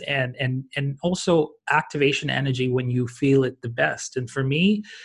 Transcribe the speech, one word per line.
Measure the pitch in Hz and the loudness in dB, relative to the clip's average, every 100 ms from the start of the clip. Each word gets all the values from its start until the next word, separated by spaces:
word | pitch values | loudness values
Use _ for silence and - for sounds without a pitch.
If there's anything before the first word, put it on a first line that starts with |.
| - | -6
and, | 139 127 123 | -4 -4 -4
and, | 127 131 131 143 | -4 -4 -6 -4
and | 139 139 | -4 -2
also | 175 185 - 165 151 - - | -2 -2 2 2 2 -6 -2
activation | 147 - 147 143 143 147 | 0 0 2 2 2 -2
energy | 131 139 127 127 | -2 0 0 0
when | 127 127 | 0 0
you | 123 120 | -2 -2
feel | - 139 135 | 0 4 4
it | 127 - | 4 -2
the | 120 | -8
best. | 117 131 - - 131 | -2 -2 -2 -8 -8
And | 120 | -6
for | 139 | -4
me, | 135 151 196 214 214 - | -2 2 2 2 -2 -16